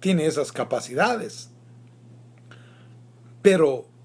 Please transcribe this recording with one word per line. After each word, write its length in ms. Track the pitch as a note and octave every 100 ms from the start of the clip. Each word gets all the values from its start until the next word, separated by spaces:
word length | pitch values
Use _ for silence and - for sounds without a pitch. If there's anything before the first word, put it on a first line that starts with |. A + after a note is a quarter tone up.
tiene 260 | F#3 F3+ D#3
esas 260 | C#3+ C#3
capacidades, 1000 | - A#2+ B2 - B2+ G#3 A#3 - - - - - - - - - - - - - - - - - - - - - -
pero 460 | G3 F#3 D3+ B2+ - -